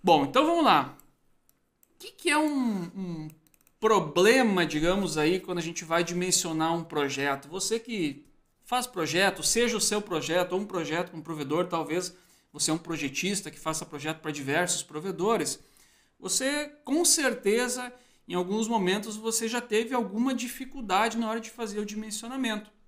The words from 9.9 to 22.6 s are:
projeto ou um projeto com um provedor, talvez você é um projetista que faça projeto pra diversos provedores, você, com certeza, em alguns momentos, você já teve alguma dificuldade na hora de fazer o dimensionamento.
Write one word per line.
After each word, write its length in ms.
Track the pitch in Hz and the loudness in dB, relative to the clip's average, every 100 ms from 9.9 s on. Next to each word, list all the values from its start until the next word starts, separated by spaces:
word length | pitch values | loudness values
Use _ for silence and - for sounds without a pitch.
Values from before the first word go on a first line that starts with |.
| 208 | -2
projeto 520 | 208 165 143 175 175 | -2 -4 0 0 0
ou 80 | 180 | -2
um 60 | 202 | -4
projeto 440 | 185 151 160 175 | -6 -4 -4 -4
com 80 | 165 | -10
um 40 | |
provedor, 440 | 156 156 139 156 175 | -10 -8 -2 -2 0
talvez 500 | 165 147 165 175 - _ _ _ | -2 -2 -4 -4 -12 _ _ _
você 200 | 143 - | -4 -2
é 40 | |
um 40 | 160 | -2
projetista 720 | 170 160 139 135 180 202 156 | -4 -6 -4 -4 -2 -4 -6
que 100 | - | -8
faça 240 | 160 156 | -6 -6
projeto 360 | 170 147 151 160 | -8 -8 -8 -6
pra 100 | 156 | -6
diversos 520 | 147 135 151 175 - | -6 0 0 0 -2
provedores, 800 | - 156 190 170 190 226 143 - - _ - _ _ _ | -6 -8 -8 -2 2 2 0 -4 -14 _ -20 _ _ _
você, 540 | 185 - 262 294 294 - - | -4 0 0 -2 -4 -10 -2
com 180 | 294 | 2
certeza, 880 | 339 - 269 226 196 226 247 254 247 247 _ _ - | 4 4 2 0 0 2 0 -4 -8 -14 _ _ -6
em 60 | |
alguns 340 | 175 180 214 226 | -4 -2 -2 0
momentos, 480 | 233 180 202 214 214 | 2 2 0 -2 -6
você 320 | 226 220 226 | -4 -2 -2
já 120 | 240 | -4
teve 320 | 240 214 226 | 0 -2 0
alguma 400 | 254 196 202 262 | -2 -2 -2 -2
dificuldade 840 | 262 247 - 262 277 208 190 226 226 | -2 -6 -10 -12 -10 -2 2 2 0
na 100 | 226 | -2
hora 120 | 226 | -4
de 100 | 226 | -8
fazer 300 | - 226 208 | -10 -6 -6
o 40 | |
dimensionamento. 840 | 208 214 220 208 233 269 254 214 | -6 -6 -8 -10 -8 -4 -2 -4